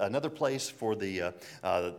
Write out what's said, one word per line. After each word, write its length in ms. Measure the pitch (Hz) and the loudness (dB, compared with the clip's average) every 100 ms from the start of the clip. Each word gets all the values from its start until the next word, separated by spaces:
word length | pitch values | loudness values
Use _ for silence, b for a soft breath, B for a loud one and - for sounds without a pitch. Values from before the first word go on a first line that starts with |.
another 280 | 101 131 151 | 2 0 -2
place 380 | 151 143 135 - | 0 0 0 -4
for 260 | - 113 | -2 0
the, 260 | 104 98 92 | 0 0 0
uh, 120 | 87 87 B B | -2 -2 B B
uh, 280 | 92 90 87 | 2 2 2